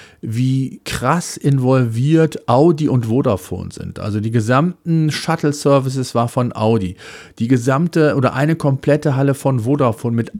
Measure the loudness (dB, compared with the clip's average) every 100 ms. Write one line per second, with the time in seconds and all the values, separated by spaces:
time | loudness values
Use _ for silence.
0 | -20 _ -6 -2 0 0 -2 -8 -12 -4
1 | 0 0 -2 -4 0 2 2 2 2 0
2 | 2 4 2 -2 0 4 4 4 0 0
3 | 0 0 0 -2 -4 -8 -8 -10 -12 -8
4 | -6 -4 -2 -2 2 2 0 -4 -2 0
5 | 0 -2 -4 -2 -2 0 2 2 2 -4
6 | -2 -2 -2 -2 -4 -2 0 2 0 -8
7 | -16 -20 -20 -6 0 2 2 0 0 2
8 | 2 2 0 0 0 0 0 0 2 2
9 | 2 2 0 0 0 -2 0 2 0 0
10 | -2 -2 -2